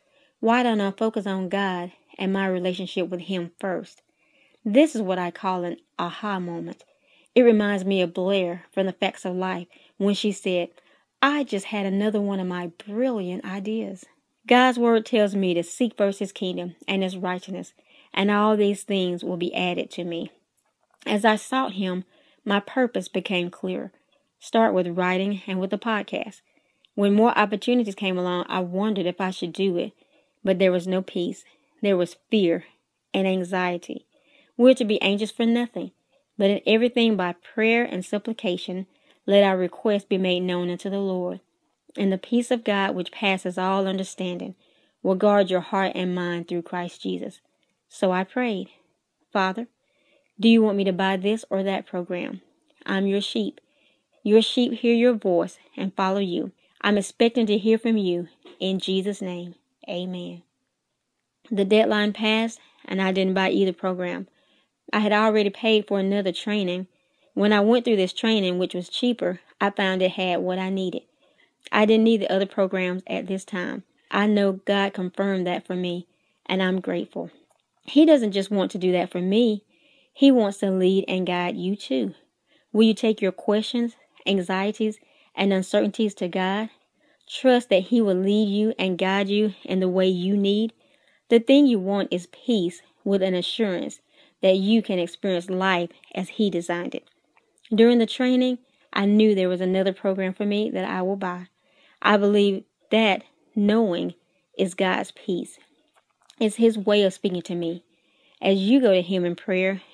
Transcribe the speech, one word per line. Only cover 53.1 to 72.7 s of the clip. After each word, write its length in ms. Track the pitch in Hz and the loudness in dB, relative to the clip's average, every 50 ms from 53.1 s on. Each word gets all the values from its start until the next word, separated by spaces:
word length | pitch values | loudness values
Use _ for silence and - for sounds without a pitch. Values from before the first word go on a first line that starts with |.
| 196 202 | 0 -2
sheep. 400 | 202 - - 233 208 - - - _ _ _ _ _ _ _ _ _ _ _ _ | -2 -4 -4 -4 -4 -4 -6 -10 _ _ _ _ _ _ _ _ _ _ _ _
Your 200 | _ 214 214 226 | _ 4 6 6
sheep 320 | 220 - - 254 240 240 240 | 6 4 2 0 0 0 -2
hear 200 | - - 233 233 | 0 2 2 4
your 200 | 233 240 247 240 | 6 4 4 2
voice 440 | 208 - 196 175 165 170 185 - - _ _ _ - | 2 0 2 2 2 0 -2 -6 -14 _ _ _ -8
and 180 | 190 196 - | -6 -6 -2
follow 240 | - 190 190 196 202 | -2 0 0 0 0
you. 320 | 202 180 170 160 170 190 - _ _ _ _ _ | -2 -2 -2 -4 -6 -6 -10 _ _ _ _ _
I'm 160 | - 202 214 202 | 0 0 2 2
expecting 480 | 190 - - - 233 233 233 240 226 | 0 -4 0 2 2 2 4 2 2
to 120 | 202 202 190 | 2 0 0
hear 200 | 190 220 226 220 | 4 2 2 2
from 200 | - 233 226 214 | 2 0 0 2
you. 300 | 196 180 175 175 175 - _ _ _ - - - | 2 0 -2 -2 -4 -8 _ _ _ -20 -12 -6
In 180 | 185 190 190 185 | -4 -4 -2 -2
Jesus' 440 | - 190 190 190 185 208 196 - | -2 -2 -2 -2 -2 -2 -6 -6
name, 340 | 196 185 180 175 175 175 - _ _ _ _ _ - - | -8 -8 -8 -10 -10 -14 -16 _ _ _ _ _ -14 -10
amen." 560 | 175 175 180 185 185 180 175 175 175 175 - _ _ _ _ _ _ _ _ _ _ _ _ _ _ _ _ _ _ _ _ - | -10 -8 -8 -8 -8 -10 -10 -12 -14 -16 -20 _ _ _ _ _ _ _ _ _ _ _ _ _ _ _ _ _ _ _ _ -6
The 140 | 226 196 202 | -2 -2 2
deadline 480 | 190 214 214 214 - 214 208 208 214 | 4 4 4 4 4 2 0 0 0
passed, 480 | 202 208 220 214 214 220 226 226 - - _ _ _ _ - | -2 -2 0 0 0 0 0 -2 -6 -10 _ _ _ _ -12
and 180 | - 190 190 | -6 -4 -2
I 120 | 190 190 185 | 0 0 0
didn't 200 | 190 190 190 185 | 0 0 0 0
buy 160 | 196 190 190 | 0 0 0
either 220 | - 196 196 185 | 2 2 2 0
program. 560 | 180 - - 185 185 180 180 175 175 180 196 - _ _ _ _ _ _ _ _ _ _ _ - | 0 -2 -4 -4 -4 -4 -6 -6 -6 -8 -10 -14 _ _ _ _ _ _ _ _ _ _ _ -4
I 80 | - 214 | -2 0
had 140 | 208 208 208 | 0 2 2
already 360 | 208 220 220 214 214 202 202 | 2 2 2 2 2 0 0
paid 380 | 196 - - 220 220 214 208 - | -2 -2 0 2 2 2 2 0
for 120 | 202 196 | -2 -2
another 340 | 190 196 196 208 196 190 175 | 0 0 0 0 -2 -2 -4
training. 540 | - - 214 208 214 196 180 180 185 185 - _ _ _ _ _ _ _ _ _ | -4 -6 -4 -2 -2 -2 -2 -4 -6 -8 -10 _ _ _ _ _ _ _ _ _
When 200 | 196 202 214 214 | 0 2 4 4
I 80 | 208 | 4
went 240 | 202 214 240 247 233 | 4 4 4 4 4
through 100 | 247 220 | 2 2
this 160 | 196 185 180 | 2 2 0
training, 480 | - - - 226 226 214 190 180 180 180 | -2 -2 0 2 2 2 2 0 0 -2
which 160 | 185 175 - | -2 -4 -4
was 140 | 180 180 - | -8 -8 -8
cheaper, 500 | - - 247 247 240 - 180 175 185 - - _ _ _ | -6 -2 -2 -2 -2 -2 -2 -4 -4 -6 -10 _ _ _
I 80 | 202 202 | -2 -2
found 320 | 202 - 202 190 190 185 | 0 0 0 0 0 0
it 100 | 185 185 | 0 0
had 300 | 180 - 185 180 175 170 | 0 -2 -2 -2 -2 -2
what 180 | 180 180 180 190 | -2 -2 -4 -4
I 100 | 185 190 | -4 -4
needed. 340 | 190 190 185 185 - - - _ _ _ _ _ _ _ _ _ _ _ _ - | -4 -2 -4 -4 -6 -8 -12 _ _ _ _ _ _ _ _ _ _ _ _ -2
I 140 | - 208 214 | 2 2 4
didn't 180 | 214 220 220 220 | 6 6 6 6
need 160 | 226 226 208 | 4 4 2
the 120 | 196 - | 2 0
other 140 | 185 190 196 | 0 0 0
programs 580 | 190 - - 196 185 | -2 -2 -2 -2 0